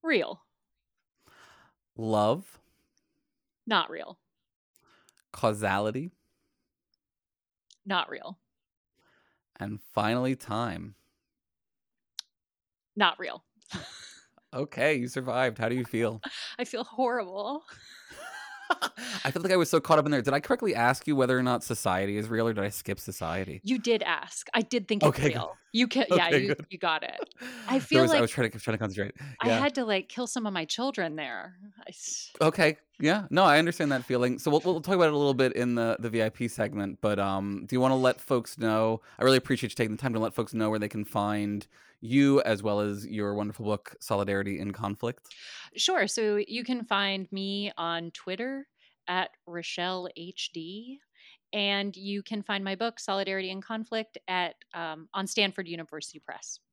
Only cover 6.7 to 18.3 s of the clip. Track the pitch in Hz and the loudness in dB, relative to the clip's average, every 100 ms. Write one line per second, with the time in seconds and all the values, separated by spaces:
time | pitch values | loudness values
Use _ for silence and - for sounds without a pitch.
6.7 | _ _ _ _ _ _ _ _ _ _ | _ _ _ _ _ _ _ _ _ _
7.7 | _ 196 185 - 135 - 190 _ _ _ | _ -4 -2 -2 -8 -12 -16 _ _ _
8.7 | _ _ _ _ _ _ _ _ - 101 | _ _ _ _ _ _ _ _ -12 -10
9.7 | 104 - - 107 120 127 131 - 107 117 | -10 -4 0 2 2 0 -2 -4 -4 -2
10.7 | 85 95 - _ _ _ _ _ _ _ | -6 -10 -18 _ _ _ _ _ _ _
11.7 | _ _ _ _ - - _ _ _ _ | _ _ _ _ -16 -16 _ _ _ _
12.7 | _ _ 208 185 - 87 - _ _ _ | _ _ 2 2 2 -10 -10 _ _ _
13.7 | 175 - - - - _ _ _ 131 143 | -14 -12 -18 -20 -20 _ _ _ -6 -6
14.7 | - 143 147 123 135 127 120 127 110 113 | 0 2 2 -2 -6 -2 0 0 0 -2
15.7 | 127 120 113 113 110 - - - - 247 | -2 -2 0 -2 -2 -10 -12 -12 -10 -8
16.7 | 226 240 - 254 247 190 190 208 294 - | -6 -8 -2 0 0 -4 -6 -6 -8 -10
17.7 | - - - - - 698 | -20 -20 -20 -20 -18 -16